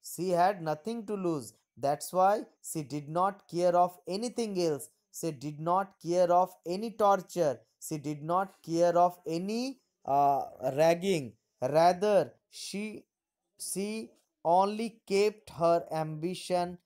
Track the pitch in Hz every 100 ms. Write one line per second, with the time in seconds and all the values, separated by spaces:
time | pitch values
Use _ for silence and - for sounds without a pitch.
0 | - - 185 175 180 196 160 151 - 233
1 | 208 208 180 156 110 _ _ - 135 147
2 | - 180 185 214 254 _ - 165 135 147
3 | 147 160 190 196 _ 170 180 175 175 -
4 | - 190 233 - 220 190 170 139 - _
5 | _ - 165 143 139 147 160 180 190 _
6 | 156 175 175 175 185 - 165 185 226 214
7 | 208 196 - 175 156 120 _ _ - 156
8 | 143 151 156 175 190 _ - 165 175 170
9 | 175 175 - 165 190 220 254 262 _ _
10 | - 139 143 135 - - 131 135 160 170
11 | 190 175 123 _ _ _ 127 147 170 180
12 | 208 202 127 _ _ - - 196 214 208
13 | _ _ _ _ _ _ - 180 202 220
14 | 226 _ _ _ 160 175 196 214 226 -
15 | - 196 208 208 - - 170 170 - 160
16 | 156 156 165 180 - 180 175 175